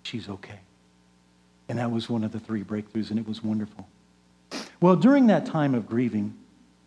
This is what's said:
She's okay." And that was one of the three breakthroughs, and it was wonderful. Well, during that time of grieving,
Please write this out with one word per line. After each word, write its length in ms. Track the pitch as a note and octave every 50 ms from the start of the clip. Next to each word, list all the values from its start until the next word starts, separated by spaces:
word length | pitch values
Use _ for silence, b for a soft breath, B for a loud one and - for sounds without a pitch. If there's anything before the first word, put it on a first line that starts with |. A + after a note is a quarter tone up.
| _
She's 240 | - - A#2 F#2 F#2+
okay." 320 | G2 F#2 - - G#2+ G2 _ _ _ _ _ _ _ _ _ _ _ _ _ _ _ _ _ _ _ _ _ -
And 100 | A#2 A#2
that 120 | B2 A#2+
was 200 | A#2 A2+ A2+ -
one 140 | A#2+ A#2 G#2+
of 80 | A2
the 80 | G#2+ G#2+
three 240 | - - A2 G#2+ F#2+
breakthroughs, 460 | F2+ G#2+ G#2+ G#2 - _ A2+ G#2 F#2
and 80 | G#2 A2+
it 80 | A2+
was 160 | A2 G#2+ G#2+
wonderful. 460 | - G#2+ G#2+ G#2+ G#2+ G#2 - - - _ _ _ _ _ _ _ _ _ _ _ _ _ B B B B B B
Well, 160 | E3+ F3+ F#3
during 320 | D#3+ D3 B3 C#4+ C#4+ B3+ A3
that 180 | F#3+ D3+ -
time 280 | - - D#3+ D3 C#3 C3
of 120 | A#2 G2+
grieving, 480 | - A2+ A#2+ B2+ A#2 A2 G#2+ G2+ G#2 G#2+ - - _ _ _ _ _ _ _ _